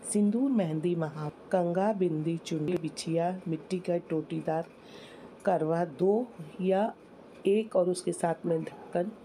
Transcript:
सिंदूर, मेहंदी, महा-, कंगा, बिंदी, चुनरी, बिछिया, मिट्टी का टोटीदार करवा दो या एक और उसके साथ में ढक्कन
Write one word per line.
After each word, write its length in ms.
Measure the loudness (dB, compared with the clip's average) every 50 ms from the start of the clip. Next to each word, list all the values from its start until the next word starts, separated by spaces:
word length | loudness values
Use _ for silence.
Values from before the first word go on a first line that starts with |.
| -10 0 2
सिंदूर, 380 | 4 4 4 4 2 2 2
मेहंदी, 440 | 4 2 2 2 0 0 0 0 0
महा-, 380 | 0 -2 -4 -4 -6 -6 -8 -8
कंगा, 600 | -10 -4 0 0 2 2 2 2 2 2 2 2
बिंदी, 440 | 2 0 0 0 0 -2 -2 -4
चुनरी, 400 | -4 -4 -6 -4 -2 0 0 -2
बिछिया, 640 | -2 -2 -4 -8 -6 -6 -2 0 0 0 0 -2 -4 -4
मिट्टी 320 | -6 -6 -6 -4 -4 -6 -4
का 180 | -2 -2 -2
टोटीदार 680 | -2 -2 -2 -2 -2 -2 -2 -6 -4 -2 -2 -2 -2 -4 -6 -14 -20 -20 -20 -20 -20 -18 -20 -20 -20 -20 -20 -20 -2 0
करवा 400 | 2 2 2 2 2 2 0 0
दो 420 | -2 0 2 2 4 4 2 0 -4 -10 -16 -16 -16 -8 -2
या 320 | 2 2 4 4 2 0 -2 -10 -20 -20 -20 -20 -20 -20 -20 -2 2
एक 300 | 4 4 4 2 2 2
और 140 | 2 2 2
उसके 220 | 0 -2 -2 -4
साथ 220 | -2 0 0 -2 -2 -2 -2
में 180 | -2 0 0 -2
ढक्कन 480 | -6 -12 -14 -18 -4 -2 -2 -2 -2 -6 -12